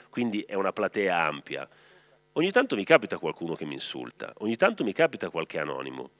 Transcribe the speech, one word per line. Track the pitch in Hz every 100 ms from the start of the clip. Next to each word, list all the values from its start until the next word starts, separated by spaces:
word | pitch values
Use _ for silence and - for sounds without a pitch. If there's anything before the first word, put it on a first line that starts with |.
| -
quindi | - 120 101
è | -
una | 98 95
platea | 107 95 110 98 87
ampia. | 78 73 - 69 65 - - - _ _ _
Ogni | 151 185
tanto | 247 277
mi | 113
capita | 95 160 107 87
qualcuno | 80 - 85
che | 80 73
mi |
insulta, | 67 - 65 60 - 50 -
ogni | 107 117
tanto | 208 214
mi | 117
capita | 92 160 113 90
qualche | 82 80 82
anonimo. | 76 67 67 64 65